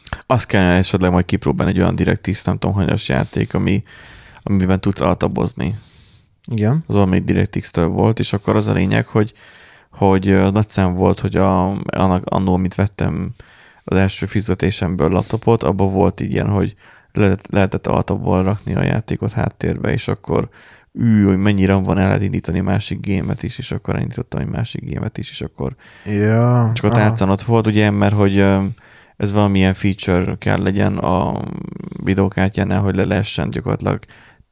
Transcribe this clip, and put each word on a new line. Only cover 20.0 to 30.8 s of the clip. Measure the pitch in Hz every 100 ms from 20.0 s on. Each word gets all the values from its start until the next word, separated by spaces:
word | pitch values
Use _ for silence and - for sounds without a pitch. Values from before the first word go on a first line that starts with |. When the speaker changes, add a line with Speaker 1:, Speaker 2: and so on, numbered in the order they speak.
| -
Speaker 1:
akkor | 101 - 85 120 - - - _
ű, | - 117 107
hogy | 98 95
mennyi | 104 101
ram | 95 95
van, | 95 95
el | 95
lehet | 98
indítani | 98 95 - 92
másik | 95 101 - 98
gémet | - 95 101 -
is, | - -
és | -
akkor | 107 -
elindítottam | 98 - - - -
egy | -
másik | - 117 -
gémet | - - - -
is, | -
és | -
akkor | 76 - 67 127 - -
Speaker 2:
Ja, | 101 104 104 113 120 120 113
Speaker 1:
csak | 113
a | 104
Speaker 2:
aha. | 113
Speaker 1:
tárcán | 107 110 95
ott | 98
volt, | - 113 110
ugye, | 107 107
mert | 101 101
hogy, | 104 98 98
ö, | 98 98 98 120 - - _ -
ez | 101
valamilyen | 104 104 98 95
feature | 92 101 95 - 90 92 -
kell | 101 95
legyen | 95 101